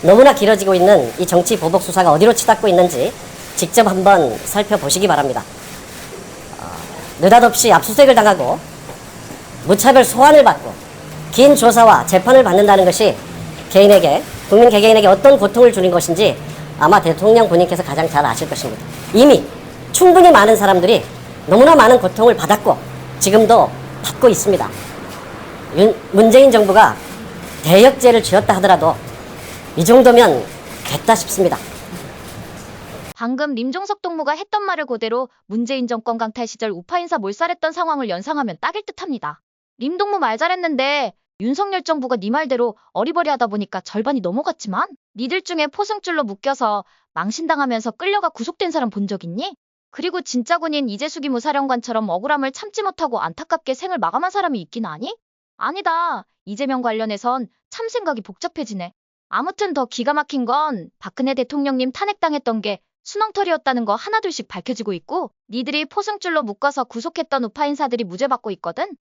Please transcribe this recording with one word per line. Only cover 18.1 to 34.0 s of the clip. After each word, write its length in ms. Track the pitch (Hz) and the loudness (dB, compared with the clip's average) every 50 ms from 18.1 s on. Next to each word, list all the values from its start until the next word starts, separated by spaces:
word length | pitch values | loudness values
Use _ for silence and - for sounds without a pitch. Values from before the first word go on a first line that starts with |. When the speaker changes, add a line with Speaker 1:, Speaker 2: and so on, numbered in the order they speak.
| 160 147 147 | 0 0 0
Speaker 1:
아실 240 | 127 113 - 160 - | 0 -2 -4 -6 -8
것입니다. 340 | - - - 127 107 - - - - - - - | -8 -8 -8 -10 -10 -12 -14 -16 -16 -16 -14 -2
이미 320 | - 214 254 294 254 165 - - - - - - - - - - | 2 4 6 6 6 4 2 -4 -14 -16 -18 -18 -18 -18 -18 -8
충분히 380 | - - 359 359 339 370 349 359 | -2 4 6 6 6 8 6 6
많은 260 | 311 220 202 214 220 | 6 6 6 4 4
사람들이 460 | 196 202 196 190 180 170 185 226 170 - - - - - - - - - | 2 4 2 2 2 2 2 2 0 0 -6 -16 -18 -18 -18 -20 -16 -2
너무나 280 | - - 220 262 302 330 | 2 4 6 8 8 8
많은 240 | 294 226 220 247 240 | 6 6 6 6 4
고통을 380 | 190 185 - - 220 240 214 | 2 -2 -2 2 2 2 2
받았고 400 | 180 - - 208 208 - 214 147 - - - - - - - - - | 2 0 -2 -2 0 0 -2 -2 -2 -4 -16 -16 -16 -16 -16 -8 -4
지금도 520 | - 196 196 220 226 196 233 214 147 107 - - - - - - - | -2 2 4 4 6 6 6 4 4 2 -2 -10 -16 -16 -16 -12 -10
받고 240 | - - - - 240 | -10 -6 2 2 2
있습니다. 420 | 202 - - 208 196 156 113 98 - - - - - - - - - - - - - - - - - - - - - | 2 2 0 -2 -2 -2 -2 -6 -10 -14 -16 -16 -16 -16 -16 -16 -18 -18 -18 -18 -18 -18 -18 -18 -18 -18 -16 -8 0
윤-, 200 | 151 196 220 202 - - - | 2 2 2 2 -2 -8 -2
문재인 380 | - 196 220 226 220 262 269 269 | 2 4 4 6 8 8 8 8
정부가 440 | 226 226 214 196 185 214 214 139 107 - - - - - - - - - - - - - - | 6 4 2 4 6 6 6 4 2 -4 -12 -16 -16 -16 -16 -16 -16 -16 -16 -16 -16 -10 0
대역죄를 580 | 151 175 196 226 269 269 277 247 247 240 226 | 4 6 8 8 6 6 6 4 4 4 4
지었다 320 | - - 180 202 214 - 208 | 2 2 0 0 2 2 -2
하더라도 380 | 185 185 190 185 160 160 165 147 - - - - - - - - - - - - - - - - | 0 4 2 2 4 2 0 -2 -2 -8 -18 -18 -18 -18 -18 -18 -18 -18 -18 -18 -18 -18 -12 -6
이 80 | - 165 | -4 2
정도면 600 | 170 233 262 247 247 240 - 240 196 147 123 104 - - - - - - - - | 6 6 8 8 8 8 6 6 4 2 0 -4 -10 -16 -18 -18 -18 -18 -16 -12
됐다 280 | - 143 143 - - 226 | -8 -8 -6 0 0 0
싶습니다. 420 | 214 - - - 196 190 170 139 - - - - - - - - - - - - - - - - - - - - - - - - - - - - - - - - | 0 0 -8 -4 -2 -2 -2 -2 -4 -10 -16 -18 -18 -18 -16 -16 -16 -16 -18 -18 -20 -20 -20 -18 -18 -18 -18 -18 -20 -20 -20 -20 -20 -20 -18 -18 -18 -18 -18 -14
Speaker 2:
방금 400 | - 233 240 262 262 294 302 277 | -12 -10 -8 -6 -6 -6 -8 -6
림종석 480 | 220 240 262 269 359 392 392 403 403 | -8 -8 -8 -8 -10 -8 -10 -10 _